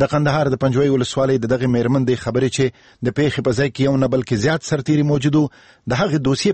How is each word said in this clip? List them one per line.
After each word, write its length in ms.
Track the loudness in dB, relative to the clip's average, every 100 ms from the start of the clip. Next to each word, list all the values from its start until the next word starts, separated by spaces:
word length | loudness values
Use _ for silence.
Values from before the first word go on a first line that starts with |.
د 80 | 0
قندهار 360 | 0 0 0 0
د 80 | 0
پنجوایي 300 | 0 0 2
ولسوالۍ 440 | 2 0 -2 0 0
د 80 | 0
دغې 160 | 0 0
مېرمن 320 | 0 2 0 0
دې 80 | -2
خبرې 260 | -2 -2 -2 0
چې 100 | -2 -4 -16 _
د 40 | -4 0
پیښې 240 | 0 0 -2
په 60 | 0
ځای 120 | -2
کې 120 | 0 0
یو 80 | 2
نه 120 | 2
بلکې 280 | 0 0 0
زیات 240 | 0 -2 -2
سرتیري 360 | -4 0 0 2
موجود 260 | 0 2 2
وو، 140 | 0 -4 -20 _ -4
د 40 | -2
هغې 180 | 0 0 0
دوسیې 260 | 0 0